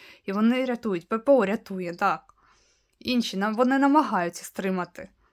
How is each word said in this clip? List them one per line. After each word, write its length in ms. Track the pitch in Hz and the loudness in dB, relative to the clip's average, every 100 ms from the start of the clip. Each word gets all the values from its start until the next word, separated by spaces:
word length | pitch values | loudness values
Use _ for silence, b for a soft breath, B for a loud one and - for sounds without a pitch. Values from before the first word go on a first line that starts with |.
| B B - | B B -6
І 60 | |
вони 340 | 196 226 254 254 | 0 2 2 -2
рятують. 440 | 233 220 175 - | -4 -4 -6 -4
П 80 | 226 | -2
П 140 | 247 | 4
О 140 | 269 190 | 4 4
рятує, 500 | 220 - 190 175 175 | -2 -6 -8 -8 -2
так. 400 | 196 160 - b b b b b b b | -2 -2 -8 b b b b b b b
Інші, 380 | - 247 - 190 | -4 -2 -2 -4
на-, 140 | 208 | -4
вони 280 | 214 254 269 | 0 0 2
намагаються 640 | 277 302 240 202 175 - - | 4 4 2 -2 -4 -8 -12
стримати 640 | - 190 185 175 - - _ _ | -6 -4 -4 -6 -12 -20 _ _